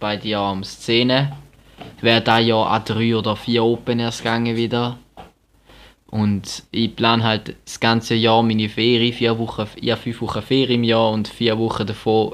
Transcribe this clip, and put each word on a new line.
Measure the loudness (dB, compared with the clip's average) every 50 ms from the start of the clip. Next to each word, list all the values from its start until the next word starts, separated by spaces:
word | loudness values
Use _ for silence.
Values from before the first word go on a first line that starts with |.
beide | -6 -6 -6 -6 -6
Jahre | -4 -4 -2 -2 -2
am | -4 -6 -8
Szene. | -10 -14 -8 -2 0 2 2 4 4 2 2 0 0 -4 -10 -18 -20 _ _ _ -20 -20 -20 -20 -20 -8 -2
Wäre | 2 2 2 4
da | 4 4 4 4
Jahr | 4 4 2 2 2 2
an | 0 0 -2
drei | -2 -2 0 0 0 0
oder | 0 0 -2 -4
vier | -4 -2 -2 0 2 2
Open | 2 0 0 -2 -2 -2 -2
Airs | -2 -4 -4 -4
gegangen | -4 -2 -2 0 0 -2 0
wieder. | -2 -2 -2 0 -2 -2 -4 -6 -10 -16 _ _ -20 -20 -20 _ _ _ _ _ _ _ -20 -20 -20 -20 -20 _ _ _ _
Und | -2 0 0 0 0 -2 -4 -8 -12 -14 -12 _
ich | -4 -2 -2 -2 0
plan | 0 2 2 4 4
halt | 2 2 0 0 -4 -8 -14 -16 _
das | -18 -6 -2
ganze | 2 2 2 2 0 0 0
Jahr | 2 4 4 4 4
meine | 4 2 2 0 -2 -2
Ferien, | -2 0 2 2 4 4 2 0
vier | 0 0 0 0 0 0
Wochen, | -4 -6 -6 -6 -8 -8 -8 -6
ja, | -4 -2 -2
fünf | -2 -4 -8 -8 -6
Wochen | -6 -6 -6 -6
Ferien | -2 0 0 2 2 2 0 2
im | 2
Jahr | 2 4 4 4 2
und | 2 -2 -4 -6
vier | -4 -2 0 0 0 0
Wochen | 0 -2 -2 -4 -4
davon, | -6 -6 -4 0 2 2 2 2 0